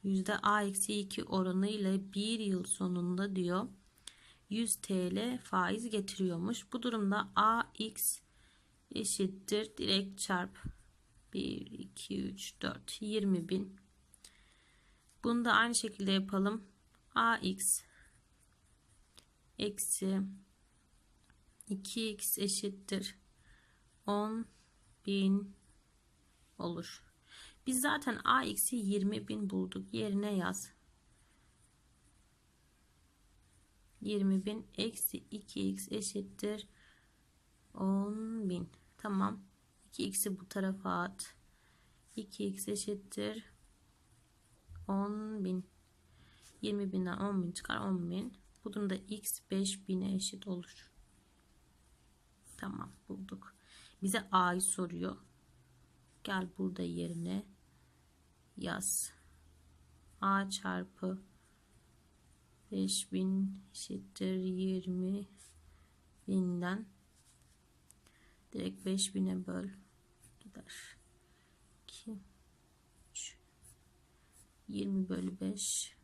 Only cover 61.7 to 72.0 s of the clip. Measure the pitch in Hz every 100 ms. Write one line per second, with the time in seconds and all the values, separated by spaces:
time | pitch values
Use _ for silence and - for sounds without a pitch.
61.7 | - _ - _ _ - - _ _ -
62.7 | 196 190 - - 185 190 190 196 196 -
63.7 | - - 196 190 - 190 185 185 185 190
64.7 | 185 180 180 185 202 196 - - - -
65.7 | - - _ - - - 190 180 175 175
66.7 | 196 226 - _ _ - - - - _
67.7 | _ _ - - _ - - _ - 185
68.7 | 190 190 190 - 196 185 185 185 180 190
69.7 | 196 - _ _ _ - - 214 - -
70.7 | - - - - _ _ _ _ _ -
71.7 | - - -